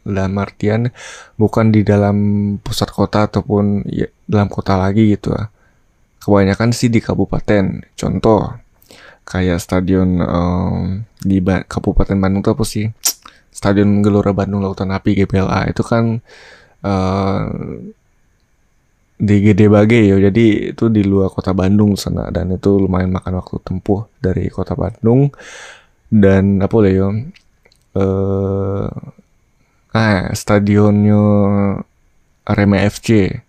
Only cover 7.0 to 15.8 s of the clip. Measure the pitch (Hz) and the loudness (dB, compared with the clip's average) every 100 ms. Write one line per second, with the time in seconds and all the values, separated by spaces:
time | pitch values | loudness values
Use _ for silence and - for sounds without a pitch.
7 | - 95 98 - - 104 95 - - - | -2 -4 -2 -4 0 0 0 -4 -12 -8
8 | - - 113 104 - 120 _ _ _ - | -4 -2 2 2 0 -10 _ _ _ -20
9 | - _ - 92 92 87 - 92 90 92 | -20 _ -10 -4 -2 -2 -2 -2 0 2
10 | 92 90 85 87 87 90 90 90 90 95 | 2 0 0 -2 -2 -2 -2 -4 -6 -8
11 | 113 _ 98 95 92 92 - - - 90 | -10 _ -2 0 0 -2 -4 -6 -2 0
12 | 98 98 95 98 98 110 110 107 107 - | 0 0 0 0 -2 -2 -4 -4 -6 -6
13 | - - - _ _ - 101 101 104 101 | -8 -8 -18 _ _ -6 0 2 4 4
14 | 104 101 101 95 98 101 98 98 95 95 | 2 2 0 -2 -2 -2 -4 -4 -4 -2
15 | - 98 95 98 95 107 110 - | 0 0 0 0 0 -2 -2 -4